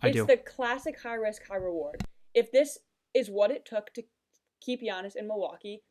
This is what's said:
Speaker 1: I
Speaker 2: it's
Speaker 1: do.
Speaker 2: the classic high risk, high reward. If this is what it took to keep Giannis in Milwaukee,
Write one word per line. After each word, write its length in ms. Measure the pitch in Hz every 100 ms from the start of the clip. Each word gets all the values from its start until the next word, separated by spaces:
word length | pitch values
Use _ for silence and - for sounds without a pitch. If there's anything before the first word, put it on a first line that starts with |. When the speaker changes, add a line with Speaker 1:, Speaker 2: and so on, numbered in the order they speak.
Speaker 1:
I 60 | -
Speaker 2:
it's 80 | -
Speaker 1:
do. 80 | 107
Speaker 2:
the 120 | 240
classic 640 | - - 240 269 311 285
high 140 | 240 226
risk, 320 | 214 214 -
high 80 | 196
reward. 480 | 185 165 147 - - - -
If 180 | 233 233
this 280 | 262 285 - _ _ _
is 160 | 269 208
what 200 | 202 208
it 140 | 285 -
took 280 | 214 208
to 100 | - 226 _ _ _ _ _
keep 220 | 254 247
Giannis 340 | 220 185 196 196
in 120 | 214
Milwaukee, 560 | 214 175 - 208 214 _